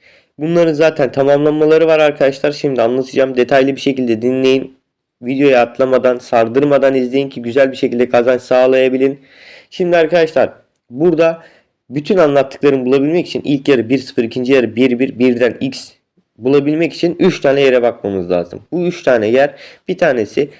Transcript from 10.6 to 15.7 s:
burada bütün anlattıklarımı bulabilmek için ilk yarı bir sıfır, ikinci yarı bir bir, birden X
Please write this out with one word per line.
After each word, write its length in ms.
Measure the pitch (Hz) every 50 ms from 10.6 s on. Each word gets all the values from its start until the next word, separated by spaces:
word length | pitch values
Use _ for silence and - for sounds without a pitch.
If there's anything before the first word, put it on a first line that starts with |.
| _ _ _ _ _ -
burada 520 | 120 131 160 180 160 151 165 165 165 165 - - _ _ _ _ _ _ _ -
bütün 260 | 120 147 147 - 214
anlattıklarımı 680 | 185 165 147 143 139 135 135 - - - 147 135 135 123
bulabilmek 420 | 123 135 139 135 151 165 180 -
için 160 | - - 127 -
ilk 240 | - 147 135 139 143
yarı 200 | 139 120 110 110
bir 100 | 135 135
sıfır, 240 | 131 - - - 117
ikinci 300 | 113 - 127 123 123 139
yarı 240 | 131 120 110 101
bir 220 | 113 131 131 120 117
bir, 200 | 123 - - 107
birden 380 | 123 127 120 117 123 117 - -
X 300 | 131 135